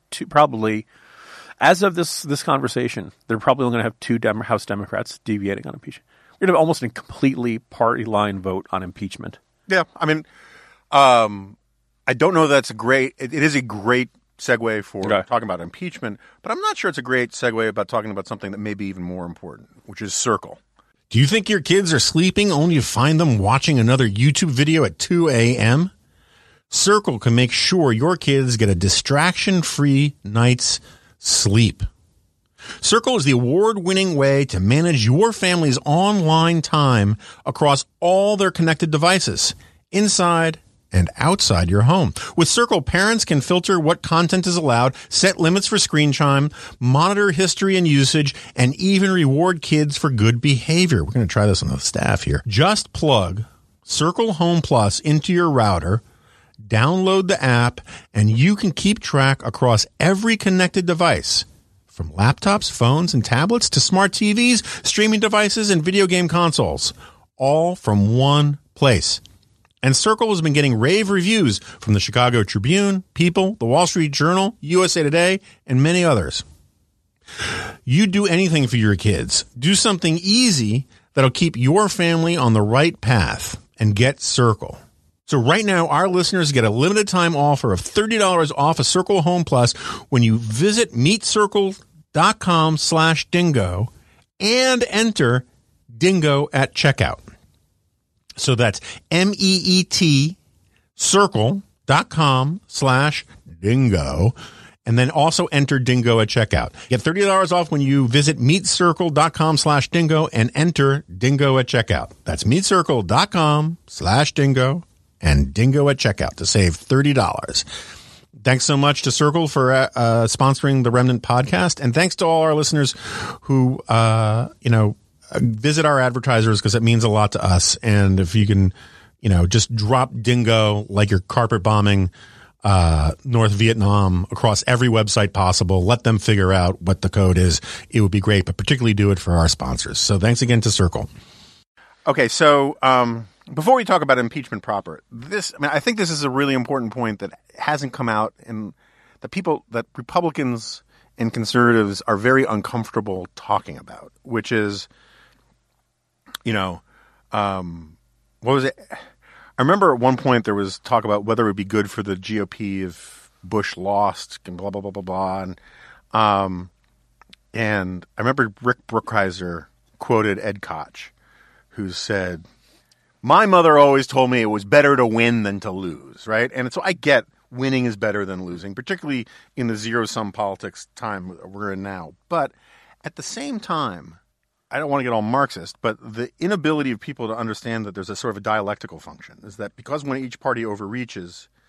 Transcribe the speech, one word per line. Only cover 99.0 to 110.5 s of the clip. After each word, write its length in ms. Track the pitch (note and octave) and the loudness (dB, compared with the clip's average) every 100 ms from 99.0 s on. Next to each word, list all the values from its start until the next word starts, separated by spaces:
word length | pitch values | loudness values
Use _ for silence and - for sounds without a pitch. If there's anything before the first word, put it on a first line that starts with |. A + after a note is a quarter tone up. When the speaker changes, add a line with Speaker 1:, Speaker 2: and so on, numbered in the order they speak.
| _ | _
Speaker 2:
M 220 | E3 F#3+ | 0 0
E 40 | G3+ F#3+ F#3 | 0 0 0
E 180 | F3+ F#3 | 2 0
T 540 | F3 - E3+ C#3 D3+ F#3 _ _ _ _ _ | 0 0 2 4 2 -4 _ _ _ _ _
circle 720 | - - G3 G3+ A2+ A2 G3 - _ - | -6 0 2 2 2 0 -2 -6 _ 0
dot 220 | C#3+ F3+ | 0 0
com 520 | D#3+ D3+ C3 C3 F3+ - | 0 2 2 0 -4 -10
slash 580 | - C3+ B2+ D3 - - - - E2 | -4 0 2 0 -2 -10 -20 -20 -8
dingo, 720 | F#2+ B2 B2+ F#2 C#2 D#2+ G2+ - - - - _ - | -2 0 2 0 -2 0 -2 -2 -10 -20 -20 _ -2
and 100 | A#2 | 0
then 140 | B2+ | 0
also 360 | D#3 D#3 - F3 | 0 0 0 -2
enter 340 | C#3+ C#3 C#3 | 0 0 0
dingo 400 | B2 B2 A#2 A2+ | 0 0 2 2
at 80 | A2 | 2
checkout. 440 | - G#2+ D2 B1 - - | 0 0 0 -4 -10 -4
Get 140 | B2 | -2
thirty 200 | D#3 F3+ | -2 0
dollars 280 | G3 F#3+ F#3 | 0 2 2
off 220 | F3 E3+ | 0 0
when 80 | D3+ | 0
you 260 | C#3 C#3 B2+ | 0 2 2
visit 320 | C3 D3 D3+ | 2 0 0
meet 260 | A#2+ F#3 - | 2 2 0
circle 440 | - F3 D#3+ F3 | 0 2 2 0
dot 220 | D3 D#3+ | 2 0
com 240 | - D#3+ D#3 | 2 0 2
slash 340 | D#3 D3 - | 2 0 0
dingo 380 | F3 E3 D#3 D#3+ | 0 2 2 0
and 240 | A2 A2+ | 0 0